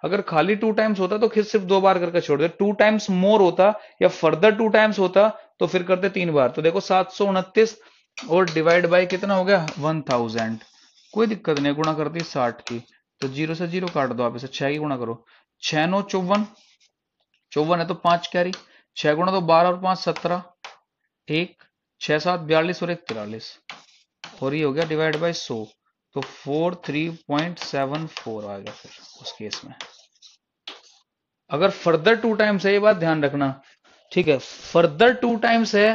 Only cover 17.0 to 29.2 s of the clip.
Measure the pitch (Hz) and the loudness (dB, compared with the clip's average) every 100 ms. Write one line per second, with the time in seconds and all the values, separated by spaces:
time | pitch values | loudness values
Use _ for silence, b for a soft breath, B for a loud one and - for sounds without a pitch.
17 | _ _ _ _ _ - 151 175 165 175 | _ _ _ _ _ -4 0 0 -2 -2
18 | 175 170 - 180 175 185 B B B - | 0 0 0 -2 -2 -4 B B B -4
19 | 151 151 185 190 165 165 175 180 185 185 | 0 0 2 2 4 4 4 2 -2 -2
20 | - 160 175 180 - _ - - _ _ | -2 -4 -2 -4 -6 _ -20 -20 _ _
21 | _ _ - 156 180 _ b _ _ _ | _ _ -4 -4 -4 _ b _ _ _
22 | - 151 170 175 151 160 170 170 175 170 | -2 -2 0 -4 2 2 2 -2 -6 -6
23 | - 110 104 110 - - _ - _ _ | -8 -10 -10 -12 -16 -20 _ -20 _ _
24 | _ _ - - 135 147 151 139 160 156 | _ _ -20 -8 -6 -2 -2 -2 -2 -2
25 | 156 151 170 165 - 117 107 _ _ _ | -2 -2 -4 -6 -8 -10 -10 _ _ _
26 | _ - 135 - 143 147 170 175 - 147 | _ -10 -10 -14 -6 -2 -2 -4 -8 -6
27 | 165 165 - 143 165 170 - 139 135 147 | -6 -8 -6 -4 -4 -8 -8 -4 -4 -4
28 | 160 - - 110 104 101 95 - - - | -8 -12 -12 -10 -10 -12 -14 -18 -20 -20
29 | - - | -20 -18